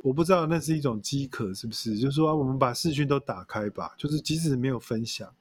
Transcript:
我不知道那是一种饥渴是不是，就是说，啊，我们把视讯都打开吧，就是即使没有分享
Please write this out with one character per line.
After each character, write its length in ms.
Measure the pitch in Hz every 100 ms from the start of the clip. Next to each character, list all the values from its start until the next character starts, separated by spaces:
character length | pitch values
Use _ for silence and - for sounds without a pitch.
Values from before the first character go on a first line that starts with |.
我 80 | 135
不 100 | 135
知 80 | 170
道 140 | 185 156
那 120 | 165
是 160 | 151
一 60 | 160
种 180 | 139 107
饥 240 | - 139 135
渴 260 | - 107
是 140 | 95 117
不 80 |
是， 240 | 107 113 107
就 120 | 135
是 60 | 143
说， 140 | 156
啊， 40 |
我 80 | 156
们 160 | 131 131
把 140 | 131
视 180 | 120 170
讯 160 | 139 143
都 140 | 143
打 240 | - 98
开 240 | 87 110 104
吧， 260 | 98 80 -
就 100 | 143
是 100 | 151
即 180 | - 160
使 200 | 165 131
没 120 | 131
有 120 | 123
分 240 | - 113
享 260 | 113 - 101 -